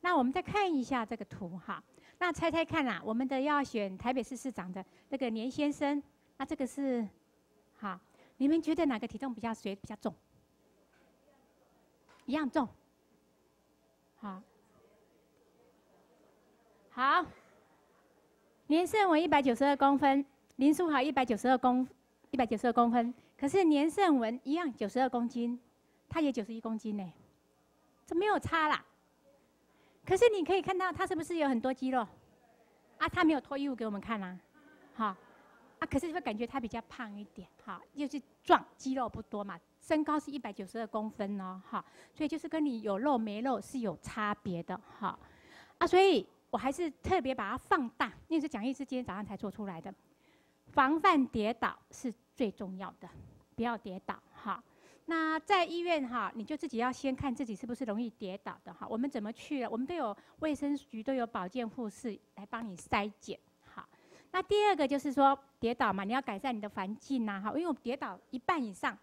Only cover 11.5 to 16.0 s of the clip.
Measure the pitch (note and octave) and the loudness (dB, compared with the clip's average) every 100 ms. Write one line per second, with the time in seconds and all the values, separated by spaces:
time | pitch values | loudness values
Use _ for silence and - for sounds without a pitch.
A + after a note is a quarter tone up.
11.5 | _ _ _ _ _ _ - - C#4+ C#4+ | _ _ _ _ _ _ -18 -4 -2 0
12.5 | D#4+ B3 - _ _ _ _ _ _ _ | 0 -2 -6 _ _ _ _ _ _ _
13.5 | _ _ _ _ _ _ _ G#3+ F#3+ - | _ _ _ _ _ _ _ -12 -12 -16
14.5 | _ _ _ _ _ _ _ _ _ _ | _ _ _ _ _ _ _ _ _ _
15.5 | _ _ _ _ _ | _ _ _ _ _